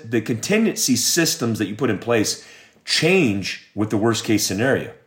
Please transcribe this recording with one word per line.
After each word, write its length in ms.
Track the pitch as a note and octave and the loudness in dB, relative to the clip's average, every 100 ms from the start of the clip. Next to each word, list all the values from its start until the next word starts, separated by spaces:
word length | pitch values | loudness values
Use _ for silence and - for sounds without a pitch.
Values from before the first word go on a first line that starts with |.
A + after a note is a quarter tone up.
the 160 | A2+ A#2 | -4 -2
contingency 760 | - A#2 - G#3+ A3 - - A#2+ | -2 -4 0 2 2 0 0 2
systems 640 | - E3+ D#3+ - A#2 G#2+ | 2 0 0 -2 -2 -2
that 100 | G2 | -4
you 60 | |
put 140 | G#2+ B2+ | -2 -2
in 100 | G2 | -2
place 480 | A#2 A#2 G2 - - - - _ | 0 2 0 -4 -12 -20 -20 _
change 840 | - - D#3+ F#3+ B2+ G2 F#2 - - | -4 0 2 4 2 0 -4 -10 -8
with 140 | G2 G#2+ | -4 -2
the 80 | G#2+ | 2
worst 280 | A#2 A2 | 2 0
case 220 | - G#2 - | 0 0 0
scenario. 460 | G2 C3 G2 C2+ - | 0 0 0 -2 -14